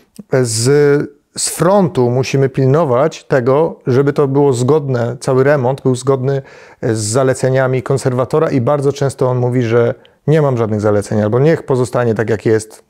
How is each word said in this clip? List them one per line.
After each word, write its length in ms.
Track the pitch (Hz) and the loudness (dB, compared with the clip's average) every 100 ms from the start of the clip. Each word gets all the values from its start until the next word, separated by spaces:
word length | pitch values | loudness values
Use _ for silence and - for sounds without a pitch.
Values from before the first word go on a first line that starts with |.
| _ - - | _ -20 -4
e, 120 | 131 | -2
z, 200 | 123 110 123 147 143 143 - - _ - | 0 -2 0 2 4 2 -2 -10 _ -10
z 100 | - | -8
frontu 640 | - 165 202 175 - 123 | -2 2 2 2 0 0
musimy 380 | 127 127 135 135 | 0 0 0 0
pilnować 760 | 143 131 143 160 120 160 - | 0 2 2 2 2 0 -2
tego, 560 | - 143 120 135 165 - - | -2 0 2 2 0 -4 -2
żeby 260 | 123 143 | 2 2
to 160 | 143 139 | 0 0
było 240 | 139 143 | 2 2
zgodne, 640 | 120 127 156 139 123 120 123 | 2 2 0 0 -2 -4 -4
cały 240 | - 131 | -2 2
remont 380 | 135 147 123 135 | 2 2 0 -2
był 120 | 135 | -2
zgodny, 480 | 120 131 135 131 139 131 - - - | -2 0 -2 -2 -4 -8 -18 -20 -8
e, 140 | 131 | -4
z 40 | 110 | -2
zaleceniami 840 | 104 117 135 127 127 131 131 131 | -2 0 0 0 0 0 0 -2
konserwatora 680 | - 135 139 127 123 156 160 | -2 -2 -2 -2 -2 -2 0
i 100 | 139 | 0
bardzo 320 | 120 147 135 | 0 0 -2
często 380 | 139 139 - 127 | -2 -4 -2 -2
on 80 | 127 | 0
mówi, 240 | 123 127 | 0 0
że 320 | 113 117 117 - - _ - | 0 2 0 -2 -12 _ 0
nie 160 | 160 | 2
mam 140 | 143 120 | 2 0
żadnych 240 | 110 107 | -2 0
zaleceń, 400 | 107 104 101 110 | 0 0 0 -2
albo 180 | 107 117 | 0 2
niech 240 | 151 160 | 2 0
pozostanie 520 | - 127 123 127 120 | -2 -2 0 -2 0
tak, 160 | 110 113 | -2 -2
jak 160 | 113 123 | -2 0
jest, 380 | 110 - - _ | 0 -2 -16 _